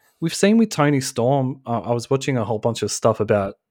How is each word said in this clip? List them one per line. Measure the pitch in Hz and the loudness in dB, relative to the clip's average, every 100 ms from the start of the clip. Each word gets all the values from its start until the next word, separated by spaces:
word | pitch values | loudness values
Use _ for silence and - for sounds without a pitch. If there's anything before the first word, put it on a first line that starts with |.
| _ - | _ -8
we've | 160 | -6
seen | - 202 226 | 0 4 4
with | 220 | 2
Toni | - 147 139 | 2 2 2
Storm, | 131 - 120 139 131 - 120 | -2 -2 0 2 0 -4 -6
uh, | 117 | -4
I | 101 | -2
was | 120 - | -4 -2
watching | 139 143 127 | -2 0 -2
a | |
whole | 107 107 | -2 -2
bunch | 120 110 | -2 -2
of | 104 | -4
stuff | - 117 107 | 0 0 2
about | 104 104 98 - _ | 2 0 0 -8 _